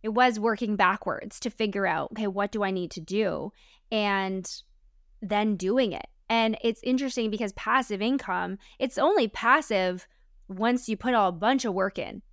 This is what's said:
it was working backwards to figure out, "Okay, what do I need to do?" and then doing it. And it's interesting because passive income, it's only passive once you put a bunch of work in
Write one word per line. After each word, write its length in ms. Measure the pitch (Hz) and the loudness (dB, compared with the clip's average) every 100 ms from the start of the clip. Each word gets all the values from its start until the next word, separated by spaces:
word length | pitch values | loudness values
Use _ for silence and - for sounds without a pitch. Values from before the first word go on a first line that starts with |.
it 60 | 220 | 0
was 320 | 220 254 214 | 4 4 4
working 340 | 220 214 220 | 0 0 -2
backwards 640 | 208 185 196 - 127 - - | 2 2 2 -4 -6 -8 -8
to 100 | 247 | -8
figure 380 | - 220 196 190 | -2 -2 0 0
out, 240 | 160 143 | 0 -4
"Okay, 160 | 220 214 | -4 -4
what 240 | 190 202 | -2 -2
do 140 | 214 | -2
I 80 | 196 | -2
need 180 | 190 175 | -2 -4
to 100 | - | -8
do?" 520 | 160 202 208 165 202 _ _ _ _ | -4 0 0 -2 -8 _ _ _ _
and 580 | 220 208 196 190 190 175 - _ _ _ _ _ - | -2 0 0 0 -4 -8 -14 _ _ _ _ _ -16
then 320 | 196 208 214 | -2 0 2
doing 380 | 196 185 247 233 | 0 2 2 2
it. 140 | - - _ _ | -2 -12 _ _
And 280 | 226 226 220 | 2 2 2
it's 200 | 233 - | -2 -2
interesting 480 | 247 254 277 247 220 | 0 0 0 -2 -2
because 240 | 202 214 | -2 -6
passive 480 | - - 247 247 202 | -6 0 0 0 -2
income, 560 | 220 269 - 180 180 196 - - | 0 0 -2 -4 -4 -8 -14 -4
it's 200 | 254 - | -4 2
only 300 | 294 415 226 | 4 4 2
passive 760 | - 233 277 302 202 185 185 - _ _ - - | 0 4 4 4 0 0 -4 -10 _ _ -20 -14
once 400 | 190 226 247 - | -2 0 0 -2
you 80 | |
put 200 | 220 247 | -4 0
a 180 | 240 190 | 2 2
bunch 320 | 170 214 269 | 2 2 2
of 80 | 240 | 0
work 260 | 190 190 190 | 0 -2 -2
in 220 | 120 107 - | -10 -12 -18